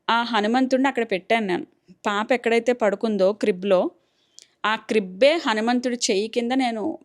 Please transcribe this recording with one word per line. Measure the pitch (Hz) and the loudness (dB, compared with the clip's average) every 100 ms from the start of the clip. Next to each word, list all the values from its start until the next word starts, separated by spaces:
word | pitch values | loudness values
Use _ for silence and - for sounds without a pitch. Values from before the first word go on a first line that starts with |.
| - | -2
ఆ | 226 | 0
హనుమంతుడిని | 233 220 208 247 262 262 269 | 0 0 2 2 2 2 0
అక్కడ | 254 | -2
పెట్టాను | 226 185 - 226 202 | -2 -2 0 0 0
నేను. | 175 - _ - - 214 | -4 -6 _ -20 -8 -4
పాప | 202 214 | -2 0
ఎక్కడైతే | 240 233 233 233 | 0 2 0 2
పడుకుందో | 247 214 202 226 208 190 | 0 0 0 -2 2 2
క్రిబ్లో, | 214 214 180 196 185 302 - _ _ _ - - _ 214 | 2 -2 0 2 2 2 -6 _ _ _ -20 -20 _ -2
ఆ | 220 | -2
క్రిబ్బే | - 220 185 185 269 339 277 | -2 -2 -2 2 2 2 0
హనుమంతుడి | 214 226 247 254 240 | 0 0 0 -2 -2
చెయ్యి | - 196 220 | -2 -2 -2
కింద | 240 233 | -4 -2
నేను | 262 247 220 208 - | -2 -2 -4 -6 -8